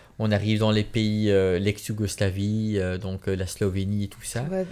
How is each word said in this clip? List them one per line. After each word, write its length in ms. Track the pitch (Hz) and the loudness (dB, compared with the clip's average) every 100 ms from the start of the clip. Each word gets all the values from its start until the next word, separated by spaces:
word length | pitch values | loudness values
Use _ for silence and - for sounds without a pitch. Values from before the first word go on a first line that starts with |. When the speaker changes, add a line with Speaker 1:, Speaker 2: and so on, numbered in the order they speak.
| - - | -16 -2
Speaker 1:
on 120 | 110 | 2
arrive 260 | 104 101 107 | 2 2 4
dans 100 | 107 | 4
les 140 | 107 | 2
pays, 460 | 107 113 107 107 107 | 2 0 0 2 4
euh, 280 | 98 95 90 | 4 4 2
l'ex-Yougoslavie, 1160 | 98 107 - 107 101 - 98 95 101 110 110 101 | 0 -2 -4 -4 -4 0 -2 0 0 0 0 0
euh, 220 | 92 92 | -2 -4
donc, 280 | 98 95 - | -6 -6 -4
euh, 80 | 95 | -4
la 100 | 92 | -4
Slovénie 580 | - 101 95 98 104 | -2 -2 0 -2 -2
et 40 | 101 | -4
tout 140 | - | -8
ça. 180 | - 113 | -8 -6
Speaker 2:
Tu 80 | 147 | -4
vois, 160 | 190 185 | -4 -6